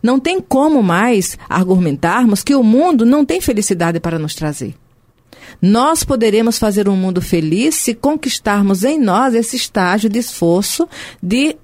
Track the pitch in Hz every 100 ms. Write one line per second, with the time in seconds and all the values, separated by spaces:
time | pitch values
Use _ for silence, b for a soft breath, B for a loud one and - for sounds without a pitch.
0 | 226 269 330 370 - 269 302 302 196 170
1 | 226 226 180 - B - 185 185 170 139
2 | 170 208 240 202 - 277 226 233 349 285
3 | 233 285 285 349 - 214 202 185 170 165
4 | 170 165 151 - 156 143 110 - _ _
5 | _ _ _ B B B 175 220 277 320
6 | - 269 220 202 226 226 214 202 202 190
7 | 185 180 - 175 160 175 277 - - 226
8 | 277 311 277 - - 202 196 196 226 311
9 | 226 185 262 226 226 247 - - 180 202
10 | 214 214 233 - 170 175 202 - 339 B
11 | B B 180 233 294 302